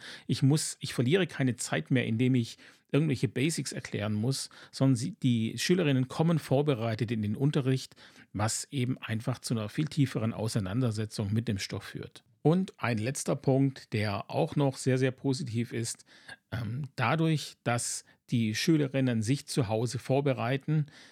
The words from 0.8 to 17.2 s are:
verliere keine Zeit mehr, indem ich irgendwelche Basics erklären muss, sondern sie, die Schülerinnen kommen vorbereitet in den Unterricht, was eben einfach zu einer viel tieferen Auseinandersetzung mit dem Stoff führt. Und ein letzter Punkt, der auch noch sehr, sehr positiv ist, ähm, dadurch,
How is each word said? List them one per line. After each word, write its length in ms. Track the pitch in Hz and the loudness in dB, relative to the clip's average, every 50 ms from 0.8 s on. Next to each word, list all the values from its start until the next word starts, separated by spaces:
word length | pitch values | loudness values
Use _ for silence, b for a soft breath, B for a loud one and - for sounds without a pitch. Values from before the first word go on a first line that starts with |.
| - - - | -10 -6 -2
verliere 320 | - 117 127 180 196 170 | 0 2 2 4 2 2
keine 300 | - - - 135 123 107 | 0 -2 0 0 0 0
Zeit 340 | - - - 139 - 156 - | -2 -4 -4 -4 -2 0 2
mehr, 160 | 135 120 117 | 2 2 2
indem 280 | 113 113 113 127 127 131 | 2 0 2 2 4 4
ich 220 | 120 117 - - - B B B B B B | 2 0 -2 -6 -16 B B B B B B
irgendwelche 380 | 139 139 160 151 127 - 139 107 | 2 2 2 2 0 0 0 -2
Basics 440 | - 123 143 165 160 - 131 - | 0 0 0 0 -2 -4 -6 -6
erklären 400 | - - - - - 104 104 107 | -8 -10 -8 -6 -4 -4 -2 -2
muss, 380 | 104 107 110 135 135 - - - B B B B | 0 0 0 0 -2 -2 -6 -10 B B B B
sondern 260 | B - 135 135 131 | B 2 4 4 4
sie, 160 | 107 131 - | 4 0 -4
die 440 | - - - 127 120 110 113 110 110 | -4 0 0 2 2 2 0 -2 -4
Schülerinnen 520 | 117 - - 180 185 170 143 131 127 131 - | -2 2 2 4 4 4 4 2 2 0 0
kommen 300 | - - 160 170 165 143 | 0 2 2 2 2 2
vorbereitet 720 | - - 135 135 147 151 131 107 117 113 110 - 117 104 | 2 2 2 2 4 2 2 0 0 -2 0 0 -2 0
in 120 | 120 110 | 0 0
den 140 | 104 104 110 | -2 -2 0
Unterricht, 600 | 131 139 151 151 151 123 131 131 131 - - - B B B B B B B - | 2 2 2 2 2 2 2 0 0 -2 -8 -16 B B B B B B B -2
was 340 | 139 110 113 - - - - | 0 0 0 0 -2 -6 -6
eben 280 | 143 131 123 127 127 - | -4 -2 -2 -2 -2 -4
einfach 400 | - - 113 110 117 131 117 - | -4 -6 -6 -4 -4 -4 -6 -4
zu 160 | - - 123 | -4 -4 -2
einer 160 | 110 104 104 | -2 -4 -4
viel 160 | - 156 160 | -4 -4 -4
tieferen 480 | - - 151 135 - - 123 110 113 - | 0 2 2 2 2 2 0 -2 -2 -2
Auseinandersetzung 1000 | 92 110 110 - 113 95 92 101 127 127 113 104 110 107 107 - - 104 98 | -2 -2 -2 0 -2 -2 0 0 0 0 0 0 -2 -4 -4 -4 -4 -2 0
mit 160 | 107 110 117 117 | 0 0 0 0
dem 100 | 104 98 | -2 -4
Stoff 260 | - - 104 98 - | -4 -6 -8 -8 -10
führt. 380 | - - - - - - - _ _ _ _ | -10 -10 -12 -12 -12 -16 -20 _ _ _ _
Und 320 | - 147 170 190 190 - - | 2 2 4 2 0 -4 -6
ein 220 | - - 117 120 104 | -4 -2 0 0 0
letzter 380 | 107 131 143 - - 160 151 | -2 -2 -4 -4 -2 -4 -4
Punkt, 560 | 139 - 139 131 135 139 135 - - - - 113 | 0 2 2 4 4 4 2 0 -4 -8 -4 -2
der 360 | 107 107 107 98 - - - | -2 0 0 -2 -4 -6 -4
auch 260 | - 135 160 156 - | -2 -2 -2 0 0
noch 200 | 151 139 135 - | 0 0 0 0
sehr, 220 | - - 131 127 127 | -2 0 0 2 2
sehr 140 | 135 131 | 2 0
positiv 600 | 127 - - 139 127 131 135 117 107 120 117 - | -2 -2 -2 -2 -2 -2 -4 -4 -4 -4 -4 -4
ist, 320 | 113 113 117 - - - - B B B B B B B B - | -4 -6 -4 -6 -8 -10 -14 B B B B B B B B -10
ähm, 340 | 113 117 120 104 120 143 147 - _ | -8 -6 -6 -6 -6 -6 -8 -6 _
dadurch, 600 | - 120 117 160 160 | 0 2 2 2 4